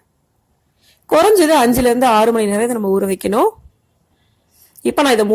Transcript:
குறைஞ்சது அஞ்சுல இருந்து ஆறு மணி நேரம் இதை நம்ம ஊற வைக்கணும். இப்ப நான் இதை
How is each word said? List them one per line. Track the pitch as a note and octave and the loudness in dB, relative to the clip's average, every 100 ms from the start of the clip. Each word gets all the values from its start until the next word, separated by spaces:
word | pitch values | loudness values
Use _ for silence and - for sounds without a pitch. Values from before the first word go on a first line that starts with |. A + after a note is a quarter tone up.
| _ _ _ _ _ _ _ _ _ _ - | _ _ _ _ _ _ _ _ _ _ -2
குறைஞ்சது | D4+ G4+ G#4 D#4 D4+ A#3+ | 0 2 2 2 2 0
அஞ்சுல | B3 B3 | 0 0
இருந்து | B3 B3+ G#3+ | 0 2 2
ஆறு | A3+ A#3 | 2 0
மணி | G#3 | -2
நேரம் | G3+ A#3+ | -2 -4
இதை | A#3+ | -4
நம்ம | G3 F#3+ | -2 -2
ஊற | G3 | -2
வைக்கணும். | F#3+ G3 A3 G#4+ - - _ _ _ _ _ _ _ _ _ _ _ - | -6 -4 -2 -2 -4 -18 _ _ _ _ _ _ _ _ _ _ _ -6
இப்ப | - C#4 | -2 0
நான் | A3 | 0
இதை | G#3 | 0